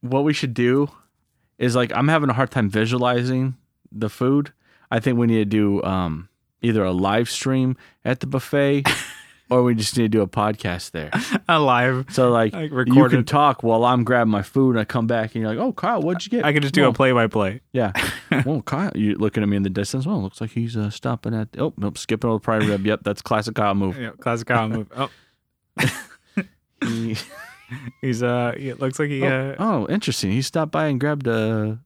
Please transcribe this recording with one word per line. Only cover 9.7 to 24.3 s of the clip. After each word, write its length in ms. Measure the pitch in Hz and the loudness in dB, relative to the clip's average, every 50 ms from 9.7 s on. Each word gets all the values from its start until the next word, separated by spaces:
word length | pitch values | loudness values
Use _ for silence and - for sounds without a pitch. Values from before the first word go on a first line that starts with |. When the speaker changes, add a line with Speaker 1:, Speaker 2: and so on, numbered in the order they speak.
| 120 | 2
Speaker 1:
just 240 | 110 107 - - 120 | 2 0 -2 0 0
need 60 | 117 | 0
to 60 | 110 | 2
do 120 | 107 110 | 4 2
a 60 | 101 92 | 2 2
podcast 640 | - - 104 107 104 - - 98 87 90 - - | 0 0 0 0 -2 -2 -4 -6 -6 -6 -8 -10
there. 180 | _ 82 76 76 - 214 247 - | _ -10 -8 -4 -4 -6 -4 -2
Speaker 2:
<laughs> 200 | - - - - | -4 -4 0 2
A 100 | 170 160 | 2 4
live, 460 | 151 135 123 120 123 127 131 127 131 - | 4 4 4 4 4 2 0 -2 -4 -4
Speaker 1:
So, 200 | - - 127 123 | 0 2 4 4
like, 240 | 120 117 113 110 107 | 4 4 2 0 -2
Speaker 2:
like, 160 | - 160 151 | -4 -8 -6
Speaker 1:
you 60 | 151 | -2
Speaker 2:
recorded. 400 | 127 127 120 123 139 143 127 127 | -2 2 6 8 8 8 8 6
Speaker 1:
can 100 | 143 113 | 2 2
talk 380 | - - 143 147 147 131 - - | 2 2 4 4 4 2 2 0
while 220 | 117 113 113 117 | 2 2 4 4
I'm 180 | 123 127 123 120 | 4 4 2 2
grabbing 280 | 110 127 120 117 110 | 2 2 2 4 2
my 100 | 107 101 101 | 2 0 -2
food 280 | - - 135 135 131 | -2 0 2 4 4
and 80 | 123 113 | 4 2
I 40 | 107 | 0
come 240 | - - 131 117 113 | 0 -2 -2 0 0
back 260 | 123 117 110 110 - | 0 -2 -2 -4 -4
and 80 | 113 | -4
you're 140 | 110 110 107 | -4 -4 -2
like, 40 | 117 214 | -2 -4
"Oh, 60 | 262 - | -4 -4
Kyle, 280 | - - 190 240 202 | -4 -4 -2 -2 -2
what'd 240 | 147 165 185 175 - | -2 -2 -4 -4 -4
you 40 | - | -4
get?" 140 | - 247 - | -4 0 0
Speaker 2:
I 60 | 151 143 | 2 2
could 80 | 151 | 2
just 120 | 143 139 143 | 0 2 2
do 60 | 151 | 4
Speaker 1:
Well, 80 | 143 131 | 4 4
Speaker 2:
a 20 | 117 | 4
play-by-play. 680 | - 135 131 127 120 113 107 - 110 101 95 101 127 _ _ | 4 4 4 6 4 2 2 2 0 0 0 -2 -6 _ _
Speaker 1:
Yeah. 220 | _ 127 117 104 101 - - - - - | _ -2 0 0 -2 -2 -4 -4 -6 -8
Speaker 2:
<laughs> 260 | - - 170 131 127 | -4 -2 0 0 0
Speaker 1:
"Well, 160 | 123 156 135 | 0 -2 -4
Kyle," 300 | 107 - - 139 190 202 - | -4 -4 -4 -4 -4 -4 -2
you 200 | - 107 104 104 | 0 0 0 0
looking 260 | - 104 107 - 113 104 | 2 0 0 0 0 0
at 60 | 101 | 0
me 60 | 101 | 0
in 80 | 101 98 | 0 0
the 60 | 98 | -2
distance. 360 | 95 101 101 - - 131 131 | -2 -2 -4 -2 -4 -4 -4
"Well, 160 | 160 214 156 | -2 -2 -2
looks 200 | 98 95 - - | -4 -6 -8 -8
like 100 | 110 113 | -10 -8
he's, 240 | - 117 117 117 117 | -4 -4 -6 -4 -4
uh, 140 | 110 107 104 | -4 -4 -4
stopping 440 | 107 - - 123 120 113 - 113 117 | -6 -6 -6 -6 -6 -4 -4 -6 -4
at, 140 | 110 110 107 - - | -4 -6 -8 -6 -6
oh, 160 | 139 156 - - | -6 -6 -4 -4
nope, 200 | 101 101 - - | -6 -6 -6 -8
skipping 320 | - - 113 110 - 120 | -6 -6 -4 -2 0 -2
over 80 | 113 107 | -2 0
the 60 | - | 0
prime 240 | - 113 110 107 107 | 0 0 2 2 0
rib. 180 | 104 98 98 | 0 0 0
Yep, 140 | 104 107 - - | 0 -2 0 -2
that's 180 | 104 101 - | -4 -6 -6
classic 340 | - - 120 110 104 113 107 | -4 -2 -2 -2 -2 -2 -2
Kyle 180 | 117 107 101 98 | 0 0 0 2
move." 240 | 101 98 95 90 135 | 0 0 -2 -2 -4
Speaker 2:
Yeah, 140 | 123 110 - _ | -8 -12 -12 _
classic 280 | - 123 | -4 -4